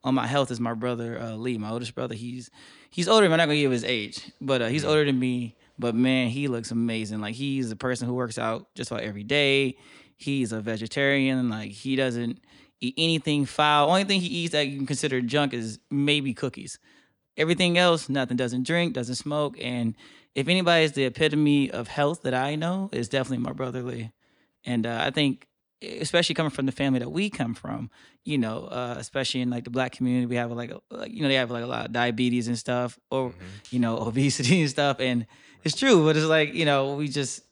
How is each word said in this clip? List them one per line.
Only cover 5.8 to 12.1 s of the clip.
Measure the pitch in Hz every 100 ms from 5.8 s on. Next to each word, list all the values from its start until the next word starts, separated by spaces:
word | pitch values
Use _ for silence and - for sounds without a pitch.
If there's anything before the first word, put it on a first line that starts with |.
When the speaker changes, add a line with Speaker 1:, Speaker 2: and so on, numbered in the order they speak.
| 120 113
Speaker 1:
man, | 127 131 123
he | 123 143
looks | 120 113
amazing. | 117 117 113 107 107
Like, | 104
he's | 110 139 135 123
a | 107
person | 131 123 120
who |
works | 123 123 110
out | 113 113 - -
just | 120
about | 117
every | 110 101
day. | 104 143 143 139 135 127 - - - _
He's | - 139 120
a | 110
vegetarian. | 107 110 110 - 139 139 135 131 123
Like, | 110 104
he | 101 135 131
doesn't | 131